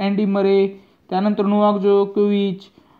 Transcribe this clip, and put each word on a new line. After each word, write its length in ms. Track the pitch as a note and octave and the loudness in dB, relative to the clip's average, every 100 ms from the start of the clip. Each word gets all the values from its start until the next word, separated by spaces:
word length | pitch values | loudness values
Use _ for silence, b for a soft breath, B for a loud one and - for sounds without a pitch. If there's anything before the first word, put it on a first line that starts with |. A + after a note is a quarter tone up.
अँडी 260 | G3 G3+ G#3 | -4 -2 -2
मरे, 580 | G3+ G3 G3 G3 G3 B B - | 0 2 2 0 -4 B B -8
त्यानंतर 360 | F#3 G#3 G#3 G3+ | -4 -2 0 0
नोवाक 340 | G#3 G#3 G#3 | 2 2 2
जोकोविच, 840 | G3 G3+ G3 G3 G#3 G3+ G3+ F#3 - b b b | 2 2 2 0 0 0 -2 -6 -12 b b b